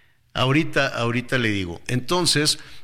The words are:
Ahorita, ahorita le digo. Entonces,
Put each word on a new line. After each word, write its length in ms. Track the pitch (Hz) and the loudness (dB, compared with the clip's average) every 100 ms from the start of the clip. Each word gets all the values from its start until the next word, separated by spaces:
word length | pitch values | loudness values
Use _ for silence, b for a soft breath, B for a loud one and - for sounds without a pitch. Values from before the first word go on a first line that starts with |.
| b b _ | b b _
Ahorita, 540 | - 127 143 165 156 135 | 0 2 2 2 0 0
ahorita 480 | 113 117 120 123 131 | 0 -2 -2 0 0
le 120 | 113 | 0
digo. 320 | 101 87 85 - | 0 -4 -8 -4
Entonces, 720 | 123 - 180 170 147 151 - B B | -2 0 2 2 2 2 -2 B B